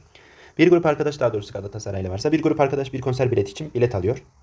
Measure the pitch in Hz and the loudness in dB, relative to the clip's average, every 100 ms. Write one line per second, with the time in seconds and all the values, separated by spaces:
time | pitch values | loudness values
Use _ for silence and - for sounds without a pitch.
0 | _ - - - - - 170 175 170 147 | _ -20 -20 -20 -8 2 4 6 4 0
1 | 147 143 120 107 95 101 98 110 104 95 | -2 0 0 -2 -6 -10 -10 -10 -8 -6
2 | 92 95 151 156 156 156 139 139 131 131 | -4 -2 0 2 2 2 2 0 -4 -4
3 | 131 127 127 107 101 - 156 120 117 98 | -4 0 0 0 -2 -4 -6 0 0 0
4 | 92 131 - _ | -2 -4 -8 _